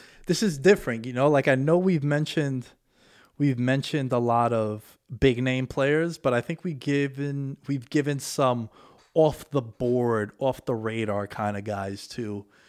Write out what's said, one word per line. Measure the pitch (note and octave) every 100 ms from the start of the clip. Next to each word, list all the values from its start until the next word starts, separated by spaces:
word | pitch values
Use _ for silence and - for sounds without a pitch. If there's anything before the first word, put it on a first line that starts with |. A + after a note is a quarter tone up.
| - - -
this | E3+
is | G#3+ C#3+
different, | F3 G3+ - A2+
you | A#2+
know? | B2 C#3+
Like, | C#3+ C#3
I |
know | C3 C#3+ F3
we've | F#3 E3
mentioned, | C#3+ D3 D#3 - C#3+ C3 - _ _ _ _ _ _ -
we've | D3 A#2+
mentioned | B2 C3+ - D#3 C3
a | B2
lot | A#2+ A#2 A#2+
of | A2+ G#2+ G#2+ - _ _ A#2+
big | C3+ A#2+
name | C3 C3
players, | B2+ - C#3 D3+ E3+ D#3+
but | C#3
I | A#2+
think | A#2+ E3
we | F3+
given, | C#3+ D3 C#3+ C#3+ C3+ C#3+ C#3 C#3 C#3
we've | - C#3+ A#2
given | D3+ C#3+ C#3+
some | - - C3 B2 A2 - - _ _
off | E3 D#3 - -
the | C#3
board, | A2+ - B2 B2 A#2+ A2+ G#2 -
off | C3+ -
the | -
radar | A#2 A2 A2+ G#2+ G2+ G2
kind | - G#2
of | G2+
guys | G2+ G2+ G2 G2+ -
too. | - G#2+ G#2 - _